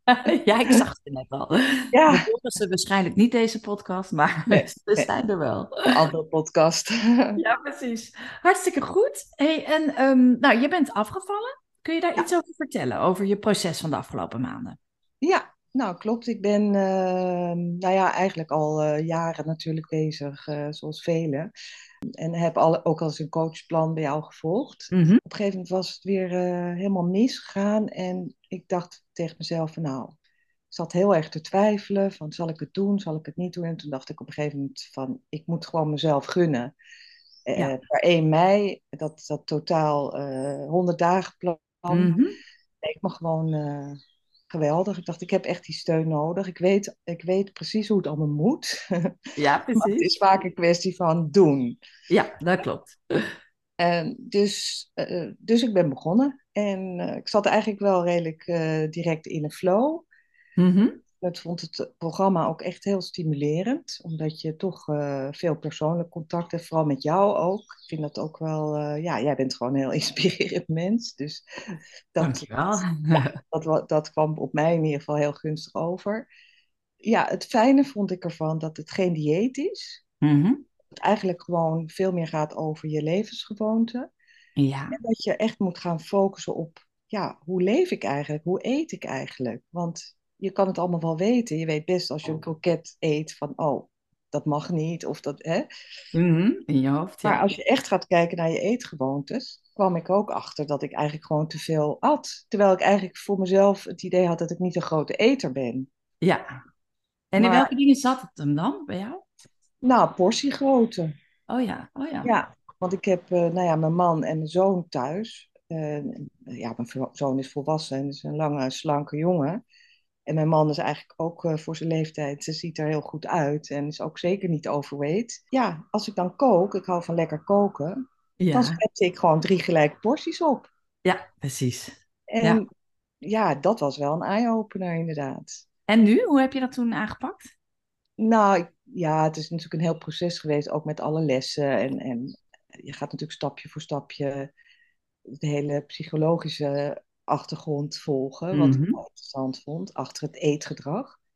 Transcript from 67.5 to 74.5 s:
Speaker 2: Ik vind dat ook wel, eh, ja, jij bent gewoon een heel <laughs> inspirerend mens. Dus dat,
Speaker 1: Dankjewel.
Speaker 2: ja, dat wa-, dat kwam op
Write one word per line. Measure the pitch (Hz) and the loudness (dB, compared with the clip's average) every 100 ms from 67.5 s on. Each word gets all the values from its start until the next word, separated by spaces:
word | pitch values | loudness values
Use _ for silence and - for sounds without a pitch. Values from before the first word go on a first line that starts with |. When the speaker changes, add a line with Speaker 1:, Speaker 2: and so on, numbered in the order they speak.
| 208 | -2
Speaker 2:
Ik | - - - | -8 -20 -10
vind | 156 | -8
dat | 147 - | -6 -6
ook | 156 - | -8 -6
wel, | 160 156 151 151 | -4 -2 -2 -4
eh, | 147 147 | -4 -4
ja, | 170 123 | -4 -2
jij | 143 135 | 0 0
bent | 131 | -2
gewoon | - 123 | -4 -2
een | 139 | 0
heel | 131 156 | 0 -2
<laughs> | |
inspirerend | - - 185 - 156 175 - | -4 0 0 0 -4 -4 -4
mens. | 160 180 233 233 | -2 0 -2 -4
Dus | - 151 - - - - 160 - - _ | -8 -10 -10 -16 -16 -12 -14 -16 -20 _
dat, | 165 | -2
Speaker 1:
Dankjewel. | 165 123 - 110 180 208 180 160 | -2 -2 -6 -4 -2 -2 -2 -2
Speaker 2:
ja, | 151 160 127 - - | 2 2 2 -6 -6
dat | 160 | -4
wa-, | 160 156 - | 0 0 0
dat | 156 156 | -2 0
kwam | - 156 156 | 0 0 0
op | 135 | -4